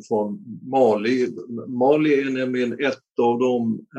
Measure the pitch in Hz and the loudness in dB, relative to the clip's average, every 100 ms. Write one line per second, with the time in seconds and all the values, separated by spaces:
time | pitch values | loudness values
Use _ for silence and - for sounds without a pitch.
0 | - 110 104 101 123 107 127 131 120 104 | -2 -2 -2 -6 -12 -14 -2 2 4 4
1 | 107 127 123 113 - 117 131 123 131 151 | 0 0 -2 -4 -10 -10 -8 0 4 4
2 | 156 139 135 131 127 127 123 120 143 131 | 4 2 0 -2 -2 -2 -2 -2 -4 -4
3 | _ - 120 120 127 123 113 107 - | _ 0 2 2 2 0 -2 -4 -8